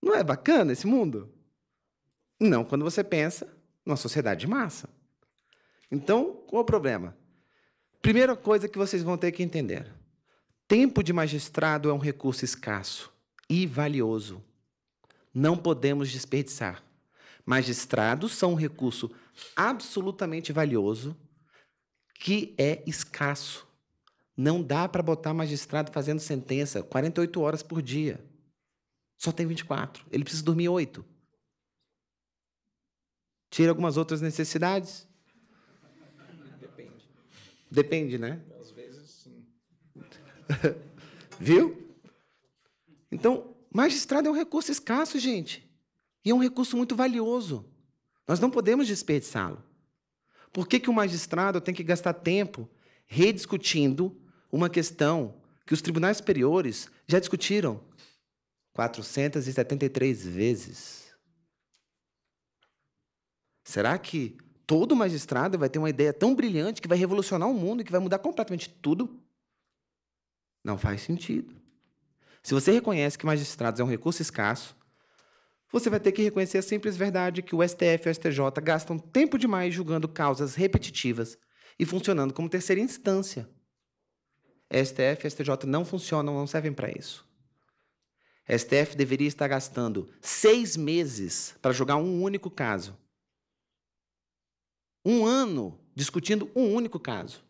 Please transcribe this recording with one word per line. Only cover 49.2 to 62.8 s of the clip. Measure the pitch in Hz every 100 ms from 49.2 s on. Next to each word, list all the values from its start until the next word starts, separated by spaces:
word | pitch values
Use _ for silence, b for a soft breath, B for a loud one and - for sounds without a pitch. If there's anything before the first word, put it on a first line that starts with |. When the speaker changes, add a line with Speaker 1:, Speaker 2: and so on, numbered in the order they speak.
| - - 92 - - _ _ _ _ _ _ b b
Speaker 1:
Por | - 180
que | 247
que | 247
o |
magistrado | 226 202 175 - 160 190 180
tem | 165 180
que |
gastar | 165 170 175
tempo | 170 170 190 202 208 113 b b b b
rediscutindo | - 190 208 - 185 - 170 143 135 185 - b b b
uma | 170 175
questão | 175 160 - 147 165 117 - b b -
que |
os | 156
tribunais | - 160 175 208
superiores | - 165 127 175 147 107 - b b
já | 175
discutiram | 185 185 - 208 170 107 - b b b _ _ _ _ _
quatrocentas | - 117 117 107 - 143 151 127
e |
setenta | 135 120 143 143
e |
três | 135 131 113 92
vezes? | 87 110 110 - - - - - _ _ _ _ _ _ _ _ _ _ _ _ _ _ _ _ _